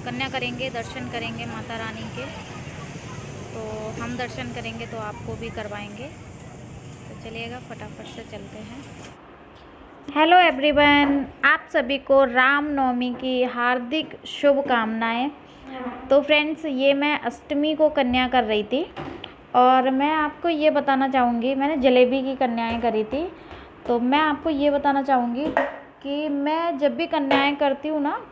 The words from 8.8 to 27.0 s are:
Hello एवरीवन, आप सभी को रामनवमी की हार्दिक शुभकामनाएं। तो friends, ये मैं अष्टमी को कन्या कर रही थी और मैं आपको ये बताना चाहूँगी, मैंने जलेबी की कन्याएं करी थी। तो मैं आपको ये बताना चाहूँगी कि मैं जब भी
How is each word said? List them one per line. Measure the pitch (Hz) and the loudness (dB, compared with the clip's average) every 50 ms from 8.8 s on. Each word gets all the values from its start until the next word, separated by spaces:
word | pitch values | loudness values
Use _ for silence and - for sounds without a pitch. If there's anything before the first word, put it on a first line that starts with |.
| 294 - - - - - - - - - - - - - - - - - - - - - - - - - 285 | -16 -16 -18 -18 -18 -18 -20 -20 -20 -20 -20 -20 -20 -20 -20 -20 -20 -20 -20 -20 -20 -20 -20 -16 -16 -4 2
Hello | 294 311 330 359 | 4 6 8 8
एवरीवन, | 370 359 330 285 262 277 302 285 285 294 294 285 285 285 285 285 277 262 - - - - | 8 8 6 4 4 2 4 6 6 6 6 6 6 4 4 2 0 -2 -4 -8 0 2
आप | 269 302 320 - - | 2 2 2 -2 -2
सभी | - 311 269 233 277 269 | -2 -2 0 0 -2 -4
को | - - 277 269 269 | 2 4 6 6 6
रामनवमी | 247 233 254 254 262 285 285 294 302 294 277 269 254 247 247 247 247 240 247 | 6 4 4 4 4 4 2 0 0 0 0 2 0 0 0 -2 -4 -4 -4
की | 262 262 254 247 | -2 -2 0 0
हार्दिक | 247 247 247 240 240 247 254 254 247 240 294 311 302 - - - - | 0 0 0 0 0 2 0 0 -2 -2 -4 -4 -4 -4 -12 -16 -16
शुभकामनाएं। | - - - - 285 277 269 277 277 247 233 220 220 220 226 233 226 226 240 254 294 294 - - - - - - 262 262 262 247 247 - - - - | -14 -8 2 4 4 4 4 2 2 2 2 2 0 -2 -2 -2 -2 0 0 -2 -4 -4 -8 -20 -20 -20 -20 -18 -14 -12 -10 -10 -10 -10 -10 0 4
तो | 269 285 | 4 4
friends, | 285 285 302 294 302 302 320 302 - | 6 6 4 4 4 0 -4 -4 -4
ये | 311 269 254 269 277 277 | -4 -2 2 4 4 4
मैं | 277 285 294 302 - | 4 2 0 0 -2
अष्टमी | - 240 - - - - 294 285 294 311 311 | -4 -6 -8 -8 -8 -4 -2 0 0 0 2
को | 302 311 302 | 4 2 4
कन्या | 302 285 269 247 247 254 254 247 | 4 2 2 2 2 2 2 4
कर | 262 254 226 | 2 2 2
रही | 214 220 214 | 4 0 0
थी | 208 208 247 277 370 - - - - - - - - - - - - - - | 0 0 -2 -2 -2 -4 -8 -12 -12 -12 -12 -12 -14 -16 -18 -20 -16 0 4
और | 247 247 254 262 262 247 262 | 6 8 8 8 6 4 2
मैं | 262 262 277 302 | 2 2 2 2
आपको | 311 311 302 302 294 - - 339 | 2 2 0 -2 -4 -2 -2 0
ये | 330 294 302 311 | 0 4 2 4
बताना | 277 285 285 285 269 262 269 269 | 4 4 2 2 2 2 2 2
चाहूँगी, | 262 262 247 240 240 233 226 262 277 | 2 2 4 4 2 0 0 0 0
मैंने | 269 277 294 320 | 2 0 0 0
जलेबी | 285 247 269 247 254 254 240 254 269 | 4 4 6 8 8 6 6 4 0
की | 254 269 269 | 0 -2 -2
कन्याएं | 254 269 247 233 226 233 226 233 233 | 0 0 0 0 -2 -2 -2 -2 0
करी | 233 233 220 214 214 | 0 0 0 0 -2
थी। | 214 254 277 330 370 - - - - - - - - - - - | 0 -2 -4 -4 -6 -8 -14 -18 -18 -18 -18 -18 -20 -20 -12 -2
तो | - 240 233 | 0 0 2
मैं | 240 247 269 294 | 2 2 2 4
आपको | 311 302 294 285 - 330 | 4 2 0 0 -2 -2
ये | 311 269 285 294 | 0 2 2 2
बताना | 285 285 285 285 269 277 | 2 4 2 2 2 2
चाहूँगी | 262 277 269 254 240 240 233 254 294 311 - - 285 277 - - - - - - | 2 2 2 2 2 0 -2 -2 -4 -2 0 0 -2 -2 -6 -12 -18 -20 -20 -12
कि | - 277 285 294 302 302 | -8 -6 -4 -4 -2 -2
मैं | 285 285 285 294 311 330 339 339 320 262 | -2 -2 -2 -2 -2 0 -2 -2 -2 0
जब | 294 285 233 | 0 0 0
भी | 240 | 0